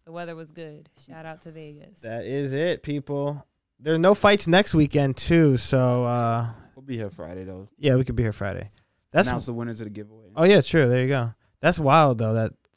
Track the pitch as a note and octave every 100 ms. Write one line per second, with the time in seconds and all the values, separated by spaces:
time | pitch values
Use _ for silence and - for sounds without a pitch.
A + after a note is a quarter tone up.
0 | - E3 E3+ E3 D#3+ D#3 D#3+ D3+ D3+ _
1 | - D#3+ D#3+ D#3+ E3+ D#3+ D#3 D3 - _
2 | A2+ A2+ G#2 C3+ C#3+ C3+ E3+ D#3+ - D3
3 | C3 C#3+ C#3+ D3 - _ _ _ C#3 D#3+
4 | E3+ G#3 G#3 G3+ - F3 G#3+ F3 D3 D3
5 | C#3 B2+ - E3 D#3 C3 - C3 B2+ B2
6 | B2 A#2+ A#2 A#2 A#2 A2+ - - C3+ A#2+
7 | G#2 - E2 F#2 F#2+ F#2 G2 _ D3 B2+
8 | C3 A#2 A#2 G#2 G2+ F2+ G2+ _ _ _
9 | _ - G3+ B2 A#2+ A#2 A#2+ A2 G#2+ G#2
10 | G#2 A2 - G#2+ E3+ G3+ - E3 B2+ B2+
11 | B2+ C#3 A#2 - _ _ D#3 F3 D3 C#3
12 | D3 A#2 A2+ A2+ A2 - _